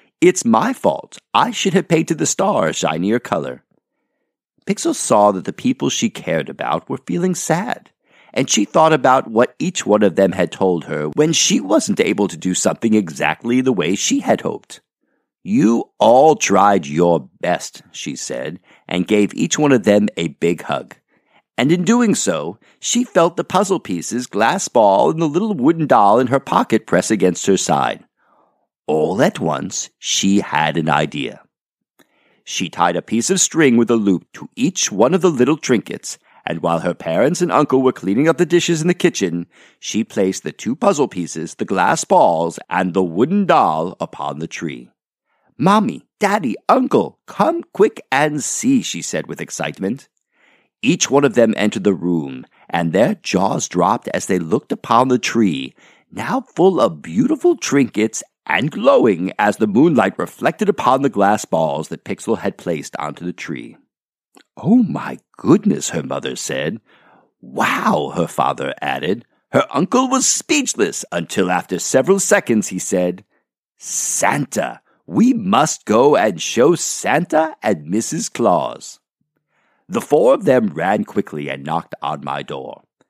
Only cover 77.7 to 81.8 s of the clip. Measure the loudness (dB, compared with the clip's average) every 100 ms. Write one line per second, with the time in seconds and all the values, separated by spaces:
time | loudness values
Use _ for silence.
77.7 | -4 -2 -4 -4 -6 -8 -2 2 2 0
78.7 | -8 -18 -20 _ _ _ _ _ _ _
79.7 | _ _ -6 2 2 4 2 4 2 2
80.7 | -2 -2 -2 -2 -4 -6 -6 -8 -10 -6
81.7 | -6